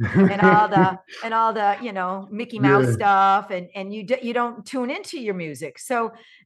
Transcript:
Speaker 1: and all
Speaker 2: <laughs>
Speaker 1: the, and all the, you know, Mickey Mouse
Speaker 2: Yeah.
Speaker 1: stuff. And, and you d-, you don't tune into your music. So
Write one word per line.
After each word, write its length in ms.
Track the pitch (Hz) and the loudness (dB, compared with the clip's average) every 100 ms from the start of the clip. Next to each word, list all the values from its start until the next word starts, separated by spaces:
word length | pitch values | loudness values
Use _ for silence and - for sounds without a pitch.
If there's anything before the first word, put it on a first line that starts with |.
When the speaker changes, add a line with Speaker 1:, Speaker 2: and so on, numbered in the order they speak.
Speaker 1:
and 360 | 107 180 190 196 | 0 4 4 4
all 280 | 190 208 214 | 4 6 4
Speaker 2:
<laughs> 80 | 196 | 4
Speaker 1:
the, 220 | 190 185 - - | 4 2 -10 -12
and 100 | 226 | -4
all 180 | 226 226 | 0 0
the, 240 | 220 202 202 | 2 0 0
you 100 | 240 | -4
know, 360 | 190 180 190 196 | -6 -6 -6 -8
Mickey 300 | 214 233 220 | -10 -8 -2
Mouse 260 | 135 139 127 | 2 4 2
Speaker 2:
Yeah. 60 | |
Speaker 1:
stuff. 580 | 113 202 196 196 196 202 | 2 2 4 4 2 0
And, 180 | 185 180 | -8 -8
and 180 | 202 190 | -12 -10
you 120 | 214 | -10
d-, 160 | 190 254 | -4 -4
you 100 | 240 | -2
don't 300 | 240 240 233 | -2 -4 -6
tune 260 | 196 269 247 | -8 -6 -4
into 280 | 339 381 330 | -6 -10 -8
your 160 | 220 | -6
music. 460 | 185 160 135 151 - | -6 -8 -10 -12 -12
So 320 | - 240 226 220 - _ | -6 -4 -4 -8 -20 _